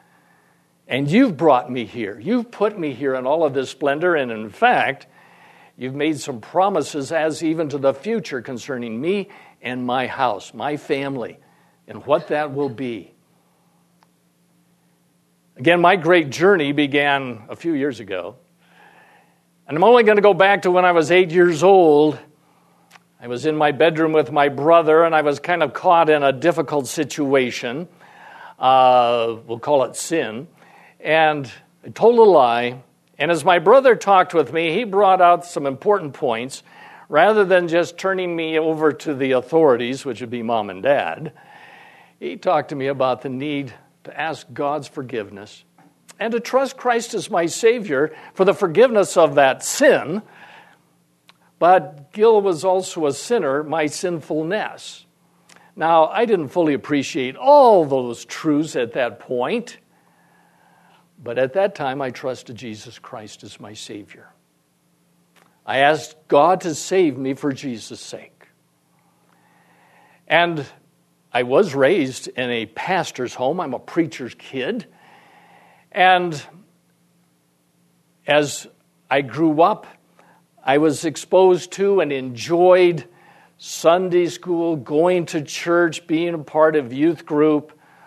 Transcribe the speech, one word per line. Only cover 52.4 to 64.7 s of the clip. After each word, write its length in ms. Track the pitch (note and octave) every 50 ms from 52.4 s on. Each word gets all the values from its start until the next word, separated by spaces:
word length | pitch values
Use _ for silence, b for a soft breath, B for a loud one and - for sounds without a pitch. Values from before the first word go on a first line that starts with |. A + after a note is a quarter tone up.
was 240 | G3 G3 F3 C#3+ E3+
also 400 | F#3+ F#3 F#3+ F#3 - - F3 D#3 C#3+
a 60 | C3+
sinner, 480 | - - - A#3+ A3+ E3 C3+ C3+ D3 D#3
my 240 | E3+ D#3+ E3 D#3 D3
sinfulness. 1200 | D3+ - - F#3 F3 D#3 - - D#3+ D#3 D#3+ E3 G3+ G#3+ D3+ A2 - - - - - - _ _ _ _ b b b b b b b b b b b
Now, 320 | - D#3 E3 E3+ D#3+ D#3+ E3
I 180 | F#3+ G3+ B3
didn't 240 | A3 A3 F3 D3+ B2+
fully 240 | - F3+ E3 D#3 C#3
appreciate 640 | A2+ - - D3 C#3+ B2+ - - D3 B2+ C3 C3+ -
all 480 | B3 C4+ D4 D4 C4 A#3 G#3+ F3+ D#3
those 400 | C#3 C#3 C3 A#2+ A#2+ A#2 - -
truths 500 | - - - - D#3 D3 D3 D#3+ D3+ -
at 180 | C#3+ A#2+ A#2 -
that 260 | C#3+ B2 A#2+ G#2+ -
point, 580 | - - C3 B2 B2 D3 G#3 A#3+ - - - - _ b b b b b b b b b b b b b b b b b b b b b b b b b _ _
but 160 | C3 A#2+ A#2+ B2+
at 160 | C3 B2+ C3+
that 220 | F#3+ G3 G#3 G3+
time, 260 | - D3 C3 C3 C#3+
I 80 | C3+ B2+
trusted 460 | A#2+ - - C3+ A#2+ A2+ - - A#2+
Jesus 440 | G2+ B2+ A2+ G#2+ G#2+ - A#2+ - -
Christ 440 | - - C3 A2+ G#2+ G2+ - - -
as 160 | G2+ - -
my 140 | A#2+ G#2 G#2+
Savior. 560 | G#2 - - A2+ G#2 G2 - - - - _ _ _ _ _ _ _ _ _